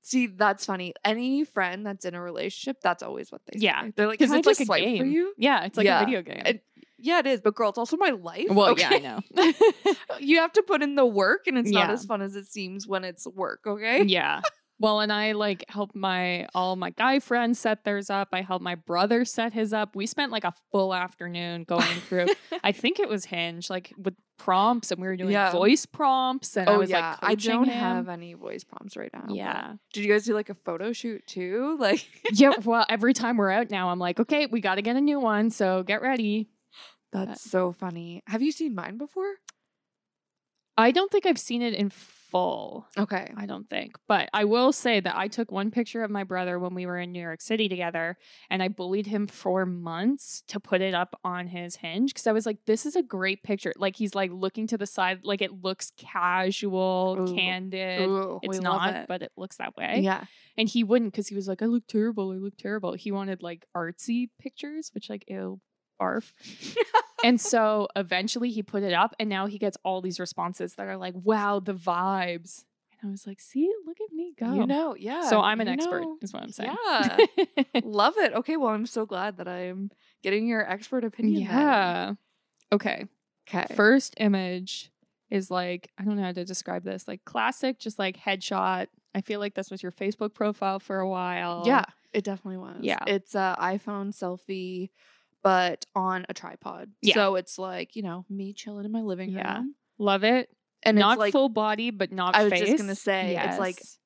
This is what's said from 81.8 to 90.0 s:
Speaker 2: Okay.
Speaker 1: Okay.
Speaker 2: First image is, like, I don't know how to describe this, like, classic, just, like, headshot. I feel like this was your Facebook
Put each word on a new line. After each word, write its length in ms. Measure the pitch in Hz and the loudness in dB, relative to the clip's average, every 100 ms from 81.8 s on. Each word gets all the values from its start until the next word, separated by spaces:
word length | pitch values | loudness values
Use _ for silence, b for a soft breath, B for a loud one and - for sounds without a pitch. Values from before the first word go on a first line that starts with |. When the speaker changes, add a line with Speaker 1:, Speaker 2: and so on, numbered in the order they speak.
| 185 175 185 208 _ _ _ _ _ | 4 0 -2 -6 _ _ _ _ _
Speaker 2:
Okay. 320 | 208 208 - 202 _ _ _ - | 0 0 -4 -8 _ _ _ -6
Speaker 1:
Okay. 240 | 180 - | -4 -2
Speaker 2:
First 420 | 220 208 269 - - | 4 6 6 4 -2
image 760 | 214 196 185 180 190 - - _ _ _ _ | 2 2 0 -6 -8 -12 -14 _ _ _ _
is, 200 | 202 185 | -4 -2
like, 420 | 180 180 180 - - | -2 -2 -6 -10 -6
I 60 | |
don't 140 | 196 208 | -4 -2
know 60 | |
how 100 | 185 | -2
to 100 | 175 | -4
describe 400 | 180 185 - 180 | -6 -8 -6 -6
this, 240 | 180 190 - | -6 -10 -10
like, 160 | 196 | -14
classic, 560 | - - 226 262 262 262 | -8 -2 0 0 -4 -4
just, 180 | 220 - | -10 -4
like, 180 | 190 185 | -4 -4
headshot. 720 | - 196 - 196 185 185 190 _ _ 202 | -4 -4 -4 -2 0 -2 -6 _ _ -8
I 60 | |
feel 180 | - 208 | -6 -6
like 140 | 208 202 | -6 -6
this 160 | 196 | -10
was 100 | 190 | -10
your 120 | 180 | -12
Facebook 400 | - | -6